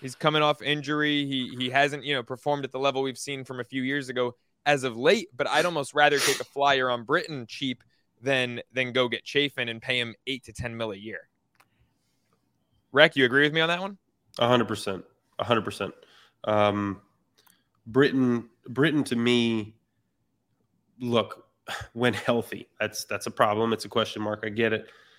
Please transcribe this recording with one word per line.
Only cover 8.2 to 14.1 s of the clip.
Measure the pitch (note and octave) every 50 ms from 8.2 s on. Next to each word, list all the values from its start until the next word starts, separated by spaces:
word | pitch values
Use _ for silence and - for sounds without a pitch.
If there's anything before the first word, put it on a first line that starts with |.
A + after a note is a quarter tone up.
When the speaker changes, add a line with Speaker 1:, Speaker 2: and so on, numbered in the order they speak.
Speaker 1:
than, | A#2 C3+ C#3 B2+ B2 B2 A#2+ A#2+ - _
than | - B2+ B2+ B2
go | A#2 B2+ B2+ A#2+
get | A#2 - -
Chafin | - - D3 C#3+ C#3 - - B2 A#2+
and | A#2 A#2
pay | - C3 B2+ B2
him | A#2+ A#2 G#2+ _ -
eight | C3 C3+ A#2+ -
to | -
ten | A2 - B2 A#2+ A#2
mil | A#2 A2+ A2
a | G2
year. | G2 G#2 A2 G2+ E2 - _ _ _ _ _ _ _ _ _ _ _ _ _ _ _ _ _ _ _ _ _ _ _ _ _ _ _ _ _ _ _ _ _
Rec, | - C#3 D3+ E3 -
you | C#3 C3
agree | A#2+ B2 C#3
with | D3 D3+
me | D3+ D#3+
on | D#3+ E3
that | E3+ F3
one? | F#3+ G3 G3+ - _ _